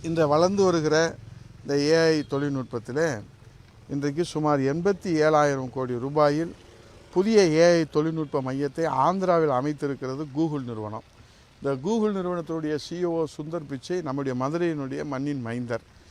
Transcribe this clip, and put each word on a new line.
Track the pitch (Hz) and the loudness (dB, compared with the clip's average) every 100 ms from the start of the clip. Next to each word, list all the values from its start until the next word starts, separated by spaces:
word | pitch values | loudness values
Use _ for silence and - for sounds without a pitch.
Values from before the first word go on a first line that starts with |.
இந்த | 165 165 151 | -2 2 4
வளர்ந்து | 151 180 196 | 4 4 4
வருகிற | 190 170 151 156 165 - - - - - | 2 2 2 2 2 -2 -18 -20 -20 -18
இந்த | - 143 | -4 0
ஏஐ | 147 165 165 156 139 | 2 4 4 2 0
தொழில்நுட்பத்திலே | 139 143 139 117 120 110 131 165 113 - - - - - - - | -2 -2 -4 -6 -8 -6 -2 -2 -2 -10 -20 -20 -20 -20 -20 -8
இன்றைக்கு | 139 143 143 | -4 -4 -4
சுமார் | 175 156 151 147 | -4 -2 0 2
எண்பத்தி | 135 156 185 196 196 | 0 0 0 -2 -2
ஏழாயிரம் | 156 156 156 147 139 127 | 2 4 4 4 0 -6
கோடி | 127 127 | -6 -4
ரூபாயில் | 120 135 147 147 147 170 - - - - - - | -4 -2 2 2 2 -4 -10 -20 -20 -20 -20 -4
புதிய | 180 196 220 | 0 4 6
ஏஐ | 180 156 170 170 156 | 6 6 6 6 2
தொழில்நுட்ப | 151 160 160 147 143 | 0 0 -4 -4 -2
மையத்தை | 131 135 143 135 160 | -2 -4 -4 -2 -2
ஆந்திராவில் | 131 143 190 180 170 156 | 2 2 2 2 4 4
அமைத்திருக்கிறது | 127 143 147 143 139 131 135 151 | 2 0 -4 -4 -4 -6 -8 -6
Google | 135 165 147 | -2 -2 -2
நிறுவனம். | 123 110 107 110 - _ - - - - | -6 -8 -8 -10 -14 _ -20 -20 -20 -8
இந்த | 139 135 156 | -4 -4 -2
Google | 226 214 196 | 0 0 -2
நிறுவனத்தினுடைய | 180 175 160 160 156 151 | -4 -4 -4 -6 -4 -4
சி | - 170 175 | -6 -4 -2
இ | |
ஓ | 165 | -2
சுந்தர் | 156 - 156 170 143 | -4 -6 -8 -8 -8
பிச்சை | 135 - 180 | -12 -6 -6
நம்முடைய | 156 135 135 127 131 | -4 -4 -2 -2 -2
மதுரையினுடைய | 170 175 151 135 139 | -2 -2 -2 -6 -6
மண்ணின் | 151 131 143 143 | -6 -4 -4 -4
மைந்தர். | 117 120 120 117 - - - | -6 -6 -6 -6 -8 -20 -20